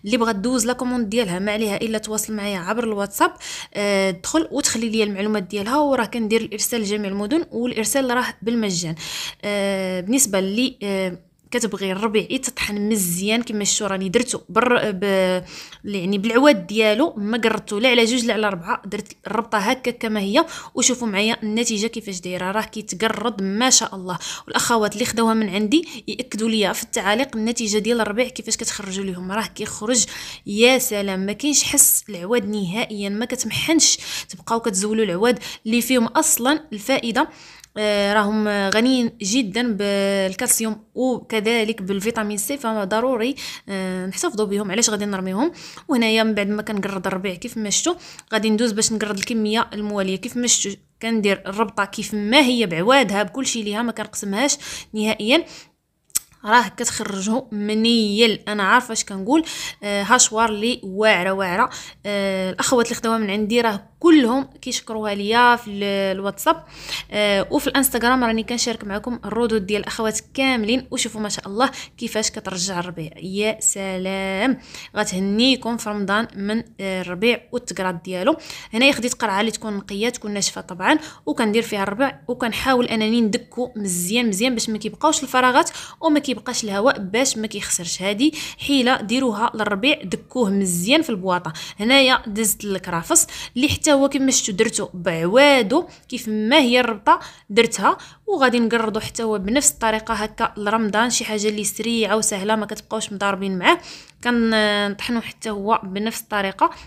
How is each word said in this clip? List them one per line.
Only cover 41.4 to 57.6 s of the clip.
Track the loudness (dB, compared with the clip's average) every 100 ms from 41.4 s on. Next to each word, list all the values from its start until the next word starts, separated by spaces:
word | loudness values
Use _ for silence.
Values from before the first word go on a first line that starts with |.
| 2 2 0 -2
بالفيتامين | -4 -2 -2 -2 -4 -4
سي، | -4 -4
فضروري، | -2 -2 0 0 0 0 -2 -4 -10 -12 -8
آه، | -6 -4 -4 -6
نحتفظوا | -4 -4 -2 -2
بهم. | -2 -2
علاش | 0 0
غادي | 0
نرميهم؟ | -2 -4 -4 -2 -2 -4 -18 -18 -2
وهنايا | 2 4 4
من | 2
بعد | 0 0
ما | -2
كنقرض | -4 -4 -4 -4 -4
الربيع | -2 -4
كيف | -6 -10 -6
ما | -2
شفتوا، | 0 0 -4 -10 -20 _
غادي | 0 2
ندوز | 2 2
باش | 2 0
نقرض | 0 -2 -2
الكميه | -2 -2 0 0 -2
المواليه | -4 -4 -2 -2 -2
كيف | -4 -4
ما | 0
شفتوا. | 0 -2 -8 _ _
كندير | -2 0 2 0 -2
الربطه | -2 -2 -2
كيف | -4 -4 -6
ما | -4 2 4
هي | 4 2 0
بعوادها | 2 4 4 4 0
بكل | -2 -4 -4
شيء | -4
ليها، | -4 -2
ما | -4
كنقسمهاش | -6 -10 -8 -4 0 0 -2 -6 -14 -8
نهائيا، | -2 -2 0 2 2 2 -16 -20 _ _ _ _ -10 -10 _
راه | 4 4 4
كتخرجوا | -2 -4 -4 -6 -4 0 0 -2
منيل. | -4